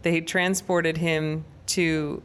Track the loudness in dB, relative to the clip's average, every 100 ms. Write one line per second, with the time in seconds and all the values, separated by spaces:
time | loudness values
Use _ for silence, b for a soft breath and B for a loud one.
0 | 2 0 0 0 2 0 0 2 2 0
1 | 0 0 0 -4 -8 -14 -4 0 2 2
2 | -2 -6